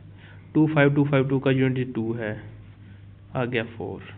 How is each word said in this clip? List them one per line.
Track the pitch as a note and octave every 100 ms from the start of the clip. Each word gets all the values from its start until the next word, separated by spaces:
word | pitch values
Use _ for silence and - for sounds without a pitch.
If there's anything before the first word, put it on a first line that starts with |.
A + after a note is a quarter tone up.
| - - - - -
टू | D#3 D#3
फ़ाइव | D#3 C#3+ C#3+
टू | C#3+
फ़ाइव | C#3 C3+
टू | C3+
का | C3+
यूनिट | C3 C3
डिजिट | B2+ B2+ A#2
टू | A2+
है, | A2+ G#2+ G#2+ - - - - - - - - - C3+
आ | A#2+
गया | A#2+
फ़ोर। | A2 - G2+ F#2+ -